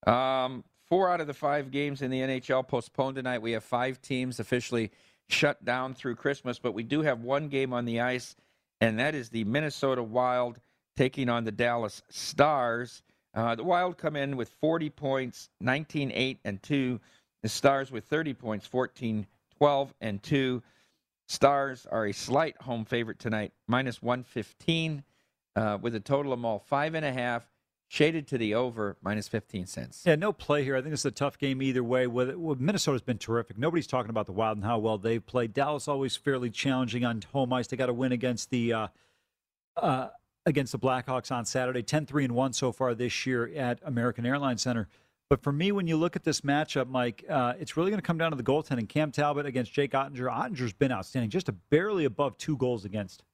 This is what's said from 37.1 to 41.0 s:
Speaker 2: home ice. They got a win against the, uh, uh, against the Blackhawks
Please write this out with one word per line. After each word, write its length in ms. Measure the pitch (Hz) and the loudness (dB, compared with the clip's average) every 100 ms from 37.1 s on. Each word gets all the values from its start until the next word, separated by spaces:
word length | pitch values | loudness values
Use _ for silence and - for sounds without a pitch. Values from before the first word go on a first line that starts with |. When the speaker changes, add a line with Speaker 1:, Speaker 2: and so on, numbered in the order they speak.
| 113 98 | -2 -4
Speaker 2:
home 220 | 139 127 | -2 2
ice. 140 | 127 117 | 0 -2
They 100 | 127 | -2
got 120 | 127 | 0
a 40 | |
win 180 | 120 131 | 2 0
against 380 | 123 123 117 - | 0 0 -2 -2
the, 240 | 127 117 | 0 2
uh, 140 | 113 107 _ _ _ _ _ _ _ _ - | 0 -2 _ _ _ _ _ _ _ _ -2
uh, 320 | 180 131 127 - _ _ - | 2 0 -2 -10 _ _ 2
against 260 | 143 131 | 2 0
the 80 | 123 | 0
Blackhawks 520 | 131 127 | 2 2